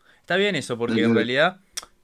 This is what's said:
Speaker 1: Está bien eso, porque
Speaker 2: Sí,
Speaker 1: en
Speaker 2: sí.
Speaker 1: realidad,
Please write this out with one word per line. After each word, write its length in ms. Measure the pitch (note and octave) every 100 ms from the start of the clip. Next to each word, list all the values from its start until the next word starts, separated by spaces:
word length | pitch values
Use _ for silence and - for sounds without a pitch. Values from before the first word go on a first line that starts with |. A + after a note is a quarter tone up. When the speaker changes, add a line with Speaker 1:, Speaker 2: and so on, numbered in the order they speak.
| _ _
Speaker 1:
Está 160 | - F3+
bien 200 | G3+ D#3+
eso, 220 | - A#2
porque 240 | A#2 A2+
Speaker 2:
Sí, 20 |
Speaker 1:
en 100 | A2+
Speaker 2:
sí. 0 |
Speaker 1:
realidad, 460 | A2 A#2 C3 E3+ - _ - - _